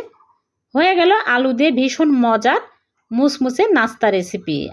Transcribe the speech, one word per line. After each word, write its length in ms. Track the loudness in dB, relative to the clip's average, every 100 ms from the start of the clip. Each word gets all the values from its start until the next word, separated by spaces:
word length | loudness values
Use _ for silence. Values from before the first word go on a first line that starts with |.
| -4 _ _ _ _ _ _ 0
হয়ে 200 | 2 2
গেল 160 | 2
আলু 420 | 2 0 0 0
দিয়ে 180 | 0 0
ভীষণ 400 | 0 -2 0 0
মজার 500 | 2 2 2 0 -2 -4 _ _ _ _
মুসমুসে 520 | 0 0 0 -4 0 2
নাস্তা 380 | 2 0 0 0
রেসিপি। 580 | 0 -4 -10 -6 -6 -6